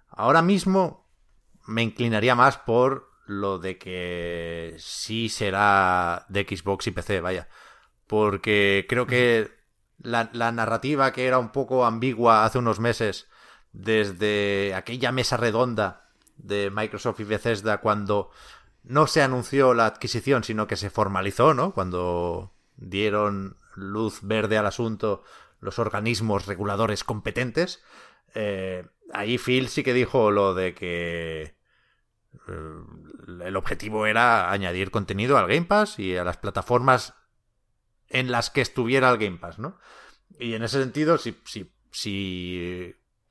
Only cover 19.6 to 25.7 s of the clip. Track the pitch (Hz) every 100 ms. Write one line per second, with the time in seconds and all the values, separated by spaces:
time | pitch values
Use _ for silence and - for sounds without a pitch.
19.6 | 131 117 110 - 117 117 135 131 - 107
20.6 | 107 101 98 - 101 95 98 - 143 131
21.6 | 180 - 92 90 90 87 87 85 92 _
22.6 | _ - 98 95 104 104 104 98 95 -
23.6 | _ 95 95 107 110 - 98 110 104 107
24.6 | 104 - 113 104 107 98 - - - _
25.6 | 101